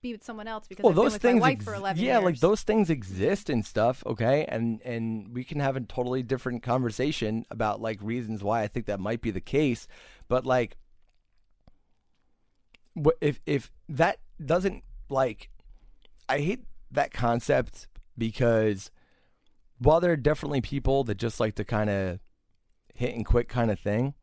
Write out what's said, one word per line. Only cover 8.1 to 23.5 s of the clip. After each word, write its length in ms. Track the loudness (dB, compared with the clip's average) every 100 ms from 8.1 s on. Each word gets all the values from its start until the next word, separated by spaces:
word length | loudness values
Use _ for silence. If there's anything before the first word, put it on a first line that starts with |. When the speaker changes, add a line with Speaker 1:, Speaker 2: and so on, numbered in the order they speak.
| -6 -6 -6
Speaker 2:
why 180 | -2 -2
I 60 | -2
think 180 | -4 -6
that 140 | -6
might 200 | -4 -4
be 120 | -4
the 80 | -6
case. 480 | -2 0 0 -2 -8 -20 -20 -20 -4
But, 180 | -2 2
like, 300 | 0 0 -6 -20 _ _ _ _ _ _ _ -20 -20 _ _ _ _ _ _ _ _ _ _ _ 0
wh-, 120 | 2 2
if, 200 | 0 -2 -4
if 240 | -4 -4 -20 -14
that 300 | 0 0 0 -10 -14
doesn't, 380 | -2 0 0 -6 -14 -18 -6
like, 420 | 0 0 -2 -16 -20 -20 -20 -20 -20 -20 -20 -4
I 100 | -2
hate 220 | -2 -4 -8 -14 -6
that 220 | -2 -2
concept 720 | 0 0 0 2 0 0 -10 -20 -20 -20 -6
because 760 | -4 2 4 4 2 0 -8 -20 _ _ _ _ _ _ _ _
while 220 | 6 6
there 120 | 4
are 40 | 4
definitely 440 | 2 2 0 -2
people 440 | -2 -2 2 2
that 120 | 2 -2
just 220 | -4 -2
like 140 | -2 -2
to 80 |
kinda 560 | -2 0 0 0 -2 -6 -12 _ _ _ _ _ _
hit 200 | -4 -4
and 100 | -4
quit 240 | 2 2
kinda 280 | 4